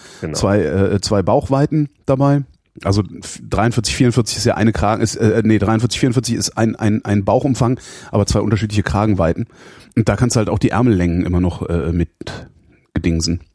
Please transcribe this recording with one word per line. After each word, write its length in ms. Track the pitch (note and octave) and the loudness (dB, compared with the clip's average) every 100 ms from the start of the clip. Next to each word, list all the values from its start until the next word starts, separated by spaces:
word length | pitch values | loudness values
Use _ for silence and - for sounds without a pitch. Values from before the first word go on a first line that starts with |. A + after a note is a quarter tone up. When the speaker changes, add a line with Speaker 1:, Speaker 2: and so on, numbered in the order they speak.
| - - | -16 -10
Speaker 1:
genau. 140 | E2+ | -8
Speaker 2:
zwei, 260 | D2 G2 G#2 | -2 0 2
äh, 380 | D#2 E2 G2 G2 | 2 2 2 0
zwei 220 | - G#2 | 0 0
Bauchweiten 640 | F2 B2+ - C3+ D3 D#3 D3 _ - | 2 0 2 0 2 0 -2 _ -2
dabei. 360 | C3+ C#3 C#3+ C3+ _ _ - | 2 2 2 -2 _ _ -6
Also 180 | - G2+ F#2 - | 0 0 0 -6
f-, 180 | - - G#2+ | -16 -16 -6
dreiundvierzig, 460 | - A2+ A#2 G2+ - | 0 0 0 -2 2
vierundvierzig 400 | B2+ A#2+ A2 - | 2 2 0 -2
ist 60 | A2+ | -2
ja 100 | F#2 | 2
eine 180 | A2+ | 2
Kragen-, 280 | - G#2 G#2+ | 2 0 0
ist, 140 | G#2+ - | -2 0
äh, 260 | A2 G#2+ G#2+ | 0 2 2
nee, 120 | G#2+ | 2
dreiundvierzig, 440 | G2 A2 A#2 - | 2 0 0 0
vierundvierzig 340 | C#3 B2 A2+ A#2 | 0 0 -2 -2
ist 220 | - - | -4 -2
ein, 180 | A2+ - | -2 0
ein, 300 | G#2+ G#2+ - | -2 -2 0
ein 180 | G2+ | 0
Bauchumfang, 560 | G2+ A#2 C#3 B2+ A#2 B2+ - - - | 2 0 0 0 0 -2 -8 -20 -4
aber 140 | A2 G2+ | 0 0
zwei 160 | A2 | 0
unterschiedliche 420 | G#2 G#2 G#2+ G#2 | 0 0 0 -2
Kragenweiten. 600 | - G2+ A2 F#2 E2 E2+ A#2 - - - - - | 0 0 2 2 0 0 -6 -12 -20 -20 -8 -2
Und 140 | A#2 | 0
da 80 | G#2 | 0
kannst 180 | B2 A#2+ | 0 0
du 40 | |
halt 100 | G#2+ | 0
auch 100 | A2 | 0
die 120 | A2+ | 0
Ärmellängen 540 | - B2 G2 E2+ E2+ E2+ | 2 2 2 2 0 0
immer 140 | F2+ | 0
noch, 300 | F2+ - D#2 | 0 -2 -4
äh, 240 | E2+ D2+ | -2 -2
mit 160 | E2+ E2 - - - - _ _ _ _ | -2 -4 -6 -14 -14 -16 _ _ _ _
gedingsen. 480 | - F2 E2 D#2+ F2 - | -4 -2 -2 -2 -4 -6